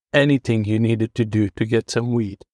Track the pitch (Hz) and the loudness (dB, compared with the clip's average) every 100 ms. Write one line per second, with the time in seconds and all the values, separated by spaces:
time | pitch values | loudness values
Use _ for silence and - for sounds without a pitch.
0 | _ 147 143 139 - 113 104 110 113 113 | _ 2 4 2 0 -2 0 0 0 0
1 | 110 - 110 107 101 - 110 117 - 117 | -2 -2 -2 0 -2 -2 -2 -2 -2 -4
2 | 120 120 101 98 - | -2 -2 -4 -8 -20